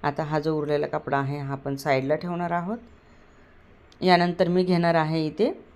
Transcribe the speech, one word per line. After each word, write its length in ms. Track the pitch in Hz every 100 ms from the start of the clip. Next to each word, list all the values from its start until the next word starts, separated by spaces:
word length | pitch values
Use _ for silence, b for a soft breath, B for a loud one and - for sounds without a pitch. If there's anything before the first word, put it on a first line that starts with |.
आता 200 | - -
हा 160 | 151 156
जो 180 | 156 156
उरलेला 300 | 147 147 143
कपडा 300 | 151 147 139
आहे 200 | 139 143
हा 140 | 139
आपण 240 | 139 139 139
साईडला 400 | 151 135 135 156
ठेवणार 360 | 180 175 175
आहोत. 260 | 170 175 233 - b b b b b b b b - - -
यानंतर 460 | 185 175 175 175 175
मी 160 | 180
घेणार 320 | 180 175 170 165
आहे 300 | 156 160 156
इथे 220 | 147 233 381 -